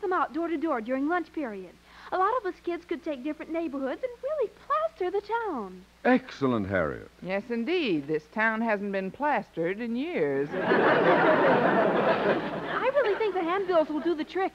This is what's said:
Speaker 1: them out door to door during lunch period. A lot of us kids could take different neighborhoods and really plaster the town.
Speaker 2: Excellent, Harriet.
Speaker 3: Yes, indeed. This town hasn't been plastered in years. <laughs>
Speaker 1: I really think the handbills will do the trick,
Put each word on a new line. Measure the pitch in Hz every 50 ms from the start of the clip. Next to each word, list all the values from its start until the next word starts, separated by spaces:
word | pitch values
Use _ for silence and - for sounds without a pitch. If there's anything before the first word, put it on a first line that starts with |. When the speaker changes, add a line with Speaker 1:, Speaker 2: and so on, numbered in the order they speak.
Speaker 1:
them | - 381 370
out | 339 269 - 233
door | 302 339 339
to | 339
door | 294 269 330 294 233
during | 220 226 262 269 277 302
lunch | 349 359 320 - -
period. | 330 294 233 208 196 185 175 - - _ - - - - -
A | - 359
lot | 370 403 466 508
of | 427
us | 381 - - -
kids | 339 339 339 -
could | - 359 285 -
take | 330 294 254 247
different | 302 302 - 320 - 320
neighborhoods | 330 339 320 254 277 269 269 294 - -
and | 508 480 466 -
really | 539 622 605 466 - - - -
plaster | - 554 622 640 640 - - 370 359
the | 359 403 - - 440 466 453
town. | 415 330 247 208 185 185 185 185 - _ _ -
Speaker 2:
Excellent, | 233 254 247 254 - - - 139 131 123 110 98 92
Harriet. | 101 92 82 73 64 57 50 - - - -
Speaker 3:
Yes, | 175 190 196 202 -
indeed. | 240 233 233 233 349 370 320 233 - 151 139
This | 143 156 151 - - -
town | 226 214 226 220 220
hasn't | 233 233 214 202 202 202 196
been | 196 190 190
plastered | 180 - 269 302 277 220 - - - 165 165 165 196 208
in | 247 233 226
years. | 240 269 339 349 233 160 143 139 139 139 151
<laughs> | 175
Speaker 1:
I | 185 - - - - - - - - - 370 359 - - 311 311 - 370 - 247 208 - - - - - - - - - 165 - - - 202 - - - - - - - - - - - 508 523
really | 571 508 427 392 -
think | 453 427 349
the | 370 359
handbills | 320 359 392 392 349 370 330 311 -
will | 302 302
do | - 330 349
the | 294 311
trick, | - - 359 381 359